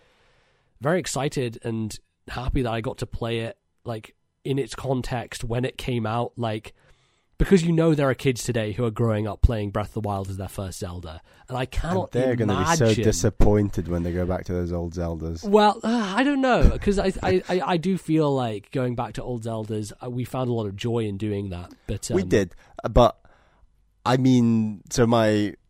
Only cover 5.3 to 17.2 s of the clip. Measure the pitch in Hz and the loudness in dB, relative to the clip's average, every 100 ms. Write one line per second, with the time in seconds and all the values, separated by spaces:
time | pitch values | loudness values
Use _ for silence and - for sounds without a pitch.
5.3 | - 117 120 127 - - 120 110 117 117 | -10 -4 -2 -4 -6 -4 -4 -2 -2 -4
6.3 | - 117 110 - - _ _ _ _ _ | -4 -4 -4 -10 -20 _ _ _ _ _
7.3 | - 147 196 170 160 165 147 135 123 139 | -2 4 6 6 4 4 4 2 2 0
8.3 | 120 - 117 107 104 120 107 113 107 107 | 0 -2 -2 -4 -2 -2 0 0 0 -2
9.3 | - - 110 104 107 98 110 104 98 98 | 4 4 4 -2 -4 -4 -4 -4 -4 -4
10.3 | 95 92 - 95 - 92 87 85 80 - | -8 -10 -8 -10 -8 -10 -10 -12 -16 -20
11.3 | - - 127 131 - 160 185 - 120 131 | -20 -10 -6 -4 -4 -2 -2 -2 0 0
12.3 | 120 104 92 92 165 113 110 107 - 107 | 2 2 2 2 4 4 4 2 2 0
13.3 | - 104 104 101 - 87 85 85 87 90 | 4 4 4 2 -2 -4 -4 -2 -4 -4
14.3 | 90 87 90 87 87 85 87 85 80 80 | -4 -4 -4 -4 -4 -6 -6 -6 -6 -8
15.3 | 82 202 208 208 214 220 233 196 196 277 | -6 2 4 6 2 -2 -2 -2 0 0
16.3 | 269 262 196 135 - 208 196 190 - | 2 2 6 4 4 0 0 0 -2